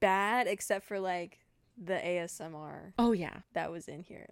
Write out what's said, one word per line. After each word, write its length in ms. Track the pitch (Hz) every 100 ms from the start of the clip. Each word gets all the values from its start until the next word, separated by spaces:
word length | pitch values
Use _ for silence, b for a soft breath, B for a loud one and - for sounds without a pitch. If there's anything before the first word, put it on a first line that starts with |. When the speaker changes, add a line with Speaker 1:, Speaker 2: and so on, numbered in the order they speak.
Speaker 1:
bad," 460 | 196 190 202 247 240
except 380 | 202 - 196 -
for, 140 | 196
like, 400 | 185 175 175 - _ _ _ -
the 140 | 175 185
A 220 | 175 175
S 220 | 170 -
M 140 | 165 151
R 380 | 151 147 170 214
Speaker 2:
Oh, 140 | 233
yeah. 260 | 202 160 - -
Speaker 1:
that 180 | 170 156
was 160 | 170 -
in 140 | 147
here. 260 | 180 - -